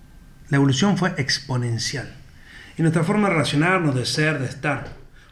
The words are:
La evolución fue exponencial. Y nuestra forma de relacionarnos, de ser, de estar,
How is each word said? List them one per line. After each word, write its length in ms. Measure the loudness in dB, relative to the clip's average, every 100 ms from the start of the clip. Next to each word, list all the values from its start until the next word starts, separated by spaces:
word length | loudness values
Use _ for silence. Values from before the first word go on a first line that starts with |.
| -20 -20 -20 -18 -2
La 80 | 2
evolución 400 | 4 4 2 2
fue 160 | 0 -2
exponencial. 920 | -4 -4 -2 -4 -2 -4 -4 -6 -10 -16 -20 -20 -20 -20 -14 0
Y 20 |
nuestra 220 | 2 2
forma 240 | 2 2 4
de 80 | 2
relacionarnos, 580 | 2 2 2 2 2
de 140 | 0 -2
ser, 320 | 0 0 0
de 80 | -4
estar, 400 | -6 -6 -6 -8 -14 -20 -20 -20